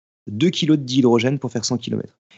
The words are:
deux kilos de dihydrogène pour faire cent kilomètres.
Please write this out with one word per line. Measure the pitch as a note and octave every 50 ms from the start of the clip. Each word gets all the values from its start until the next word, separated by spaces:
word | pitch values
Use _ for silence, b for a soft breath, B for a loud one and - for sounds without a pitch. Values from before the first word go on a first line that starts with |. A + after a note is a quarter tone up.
| _ _ _ _ -
deux | - G2+ A2 D#3 F#3
kilos | E3+ - - D3 D#3 D3
de | C3
dihydrogène | B2 B2+ C#3 B2 A#2+ A#2 A2+ A2+ C3 C#3+
pour | C3+ - B2
faire | - A#2 G#2+
cent | - B2
kilomètres. | A#2+ - A#2 A2+ G#2 - - _ _ _ _ b